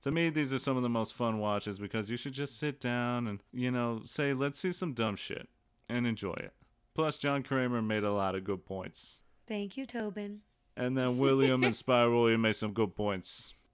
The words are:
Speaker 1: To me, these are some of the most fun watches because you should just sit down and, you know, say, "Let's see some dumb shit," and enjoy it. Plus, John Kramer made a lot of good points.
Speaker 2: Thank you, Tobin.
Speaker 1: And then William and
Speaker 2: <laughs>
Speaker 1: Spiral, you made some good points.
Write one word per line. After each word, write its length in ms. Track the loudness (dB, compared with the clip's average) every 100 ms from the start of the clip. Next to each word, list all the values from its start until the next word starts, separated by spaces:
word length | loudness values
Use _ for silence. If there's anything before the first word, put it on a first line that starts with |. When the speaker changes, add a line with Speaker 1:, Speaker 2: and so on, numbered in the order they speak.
Speaker 1:
To 60 | -2
me, 200 | 0 2
these 240 | 2 0
are 40 | 0
some 200 | 0 0
of 40 |
the 60 | 2
most 240 | 0 -2
fun 260 | -2 -2 0
watches 400 | 0 0 -2 -6
because 320 | -4 -4 -4
you 60 | -6
should 160 | -6
just 260 | -6 -6 -4
sit 220 | -4 -4
down 460 | -2 -2 0 -2 -2
and, 160 | -6 -8
you 180 | -4 -2
know, 300 | 0 0 -2 -4
say, 260 | -2 0
"Let's 260 | 0 -2 -2
see 140 | -4
some 220 | -2 -4
dumb 220 | 0 0 -2
shit," 340 | -6 -10 -12 _ _ _ -6
and 200 | -2 0
enjoy 260 | -2 -4 -4
it. 160 | -8 -14 _ _ _
Plus, 240 | -2 -2 0
John 240 | 0 0
Kramer 400 | 0 0 2 0
made 220 | 0 2
a 80 | 2
lot 220 | 2 2
of 80 | 0
good 200 | -2 -4
points. 540 | -4 -8 -8 -10 -14 -18 _ _ -8
Speaker 2:
Thank 300 | -6 -6 -8
you, 80 |
Tobin. 560 | -8 -6 -6 -6 -8 -12 -18 _ _
Speaker 1:
And 220 | -4 -2 0
then 220 | 0 2
William 440 | 4 6 6 4
and 140 | 2 2
Speaker 2:
<laughs> 0 |
Speaker 1:
Spiral, 540 | 4 6 6 6 6
you 80 | 6
made 180 | 4 2
some 160 | 0
good 220 | 0 0 0
points. 560 | -2 -2 -4 -10 -12 -18 _